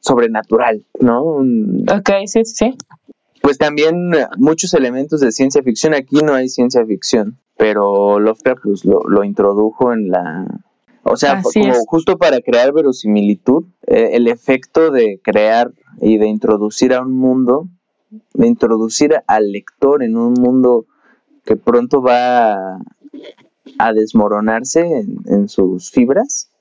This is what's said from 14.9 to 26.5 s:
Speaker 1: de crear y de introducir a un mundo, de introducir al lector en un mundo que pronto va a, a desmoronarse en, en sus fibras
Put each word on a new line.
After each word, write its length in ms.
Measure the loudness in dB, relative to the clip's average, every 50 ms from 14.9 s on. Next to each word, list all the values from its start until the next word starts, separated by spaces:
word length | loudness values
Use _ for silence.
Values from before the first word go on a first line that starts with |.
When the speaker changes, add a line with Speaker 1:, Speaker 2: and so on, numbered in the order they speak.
Speaker 1:
de 300 | 2 2 0 0 0 -4 _
crear 480 | -2 0 2 2 2 2 2 0 -2 -4 _ _ _ -12 -4 0
y 160 | 2 2 4
de 80 | 2 0
introducir 640 | 0 -2 0 0 0 0 0 -4 -2 0 0 0 2
a 60 | 0 -2
un 100 | -4 -2
mundo, 520 | 0 0 0 2 2 2 2 0 0 -2 -8 _ _ _ _ _ _ _ _ -20 -20 _ _ _
de 120 | 0 2
introducir 680 | 2 2 0 0 0 0 0 -2 -4 -2 -2 0 0 0 0 0
al 260 | -2 0 0 0 -2 -4
lector 500 | -8 -12 -14 _ _ 0 0 2 2 0
en 140 | -2 -2
un 180 | -2 0 0 0
mundo 520 | 2 2 2 2 2 4 4 2 2 0 _ _ _ _ _ _ _ _ _ _ _ _
que 120 | -4 -4
pronto 440 | -2 _ 0 0 0 0 0 -2 0 2
va 500 | 2 2 2 2 2 2 2 2 2 0
a, 240 | -2 -6 -8 -10 -12 -16 -18 _ _ _ -20 -20 -20 -20 -20 -20 _ _ _ _ _ _ -20 -8 -4
a 140 | -4 -2 0
desmoronarse 880 | 0 -2 0 0 0 0 0 0 -2 -2 -2 -2 -2 -4 -2 -2 -2
en, 380 | 0 0 -2 -4 -4 -6 -10 -12 -6
en 220 | -2 0 0 0 -2
sus 420 | -2 -2 0 0 -2 -4 -10 -4
fibras 600 | 0 0 2 2 2 0 0 -2 -6 -12 -12 _